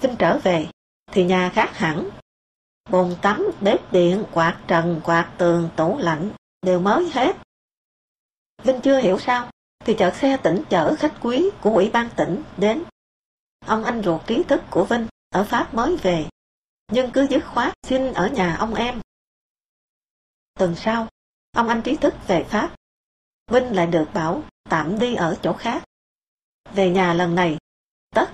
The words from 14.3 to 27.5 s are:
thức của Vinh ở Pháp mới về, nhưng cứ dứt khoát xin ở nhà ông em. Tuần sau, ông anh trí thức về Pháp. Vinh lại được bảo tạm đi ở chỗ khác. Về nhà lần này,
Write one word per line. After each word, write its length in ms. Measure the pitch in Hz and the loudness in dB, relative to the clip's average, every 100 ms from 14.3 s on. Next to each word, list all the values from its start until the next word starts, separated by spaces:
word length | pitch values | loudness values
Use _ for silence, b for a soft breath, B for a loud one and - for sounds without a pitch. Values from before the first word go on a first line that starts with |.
| 233 349 | -2 2
thức 120 | 277 - | 0 0
của 140 | - | -2
Vinh 220 | 196 233 226 - _ | 0 0 -2 -10 _
ở 140 | - | -2
Pháp 300 | 202 247 339 | 0 -2 -2
mới 220 | 226 254 359 | -2 -2 0
về, 320 | 185 175 151 - _ _ _ _ - | 0 0 -2 -10 _ _ _ _ -4
nhưng 180 | 226 254 | -2 0
cứ 140 | 262 277 | 2 2
dứt 100 | 262 - | 2 -2
khoát 280 | 247 262 - | -2 -2 -4
xin 300 | - 262 262 | -2 0 0
ở 160 | 226 190 | 0 -2
nhà 280 | 277 180 165 | 0 -2 0
ông 180 | 226 | -4
em. 260 | - 240 240 - _ _ _ _ _ _ _ _ _ _ _ _ _ _ | -2 -4 -6 -12 _ _ _ _ _ _ _ _ _ _ _ _ _ _
Tuần 200 | - 185 170 | -2 -2 0
sau, 320 | - - 226 _ _ _ _ | -2 -4 -4 _ _ _ _
ông 160 | - 226 | -2 0
anh 140 | 226 | 0
trí 120 | 240 311 | -2 0
thức 180 | 285 - - | 0 -2 -2
về 180 | 180 | -2
Pháp. 320 | - 214 320 - _ _ _ _ _ _ - | 0 -2 -4 -8 _ _ _ _ _ _ 0
Vinh 260 | 247 247 190 | 0 2 0
lại 100 | 170 | 2
được 200 | 170 151 | 2 0
bảo 280 | 190 160 208 - _ | -2 -2 -4 -6 _
tạm 340 | - 165 151 214 | -4 -2 -2 -2
đi 160 | 247 | -2
ở 220 | 220 170 175 | 0 -2 -2
chỗ 100 | - | -2
khác. 320 | - 233 277 - _ _ _ _ _ _ _ - | -2 -4 -6 -8 _ _ _ _ _ _ _ -8
Về 160 | 196 190 | 0 2
nhà 240 | 185 180 | 4 2
lần 200 | 170 175 | 2 2
này, 220 | 175 175 | 2 0